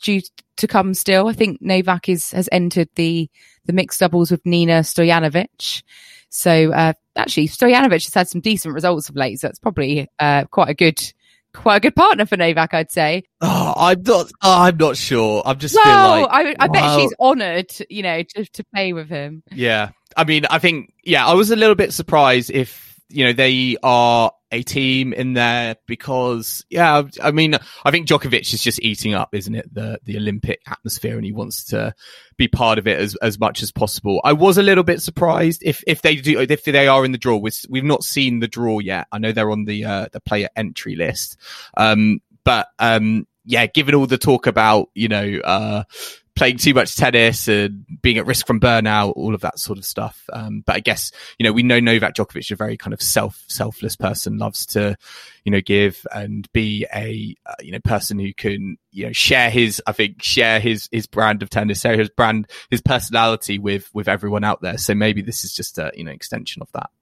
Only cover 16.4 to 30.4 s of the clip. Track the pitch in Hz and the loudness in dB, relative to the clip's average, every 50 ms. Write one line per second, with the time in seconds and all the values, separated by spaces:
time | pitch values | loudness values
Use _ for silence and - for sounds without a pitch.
16.4 | 320 - 302 - - - 156 381 - 294 294 147 139 - - - 247 262 269 254 | 2 2 0 0 0 2 4 4 4 4 4 4 2 2 0 2 2 2 4 2
17.4 | 208 180 165 175 185 - - - 208 - - 208 190 180 165 165 170 _ - 208 | 0 -2 -2 -4 -4 -6 -10 -16 -14 -12 -10 -6 -4 -4 -2 -4 -4 _ -8 -10
18.4 | 214 - _ - 202 _ - 202 196 185 175 165 156 151 175 147 143 147 156 160 | -10 -10 _ -16 -16 _ -6 -4 -4 -4 -4 -6 -8 -8 -8 -8 -8 -10 -12 -16
19.4 | _ _ - 131 123 117 113 107 104 98 - _ _ _ - - 160 151 156 151 | _ _ -6 -2 0 2 2 0 0 -4 -8 _ _ _ 0 0 2 2 2 0
20.4 | 151 - - 160 - 175 165 147 107 _ _ _ - 180 160 139 123 131 170 185 | 2 0 0 2 2 2 0 0 -8 _ _ _ -4 0 2 2 4 4 4 4
21.4 | 220 202 226 214 220 220 208 180 196 - - - - - - 151 143 131 127 123 | 4 2 2 4 4 4 4 4 2 -2 -2 -6 -6 0 4 4 6 6 4 2
22.4 | 120 - - 139 127 - - - - - - _ _ _ - 143 131 123 120 123 | 0 -2 -2 -4 -4 -4 -8 -20 -20 -20 -20 _ _ _ -4 0 0 0 2 2
23.4 | 135 131 131 127 127 127 120 - - 131 123 120 120 120 120 117 113 - - _ | 2 2 2 0 0 -2 -2 0 2 2 4 4 4 4 4 4 2 0 -2 _
24.4 | _ - 117 117 120 - - 147 135 131 131 131 131 127 110 - 127 127 127 123 | _ -10 -10 -10 -8 -6 -4 -2 0 0 0 0 -2 -2 -4 -6 -4 -4 -2 0
25.4 | 120 117 120 120 120 117 113 _ _ - 117 - - - 131 127 123 123 120 117 | 0 0 0 -2 -2 -4 -8 _ _ -12 -12 -12 -8 -6 -4 -2 -2 -2 -4 -6
26.4 | 110 - - - - - - 170 175 160 147 147 143 139 - - - 151 147 156 | -6 -10 -12 -12 -12 -8 0 2 2 4 4 2 0 -2 -8 -4 -2 -2 2 2
27.4 | 160 156 151 135 - - - - - 147 143 175 160 139 156 143 - 135 117 - | 2 2 0 -2 -4 -8 -14 -4 -2 0 0 0 0 2 0 0 2 0 -2 -2
28.4 | - - 113 110 - 120 - - - 113 104 - - 110 104 95 - - - 101 | -2 -2 -6 -4 -4 -4 -4 -2 -4 -4 -4 -4 -4 -4 -2 -2 -4 -4 -6 -8
29.4 | 92 101 110 110 - - - 104 110 110 110 - - - 104 107 107 104 101 107 | -8 -6 -8 -10 -10 -12 -12 -10 -10 -10 -10 -12 -10 -10 -8 -6 -4 -4 -4 -4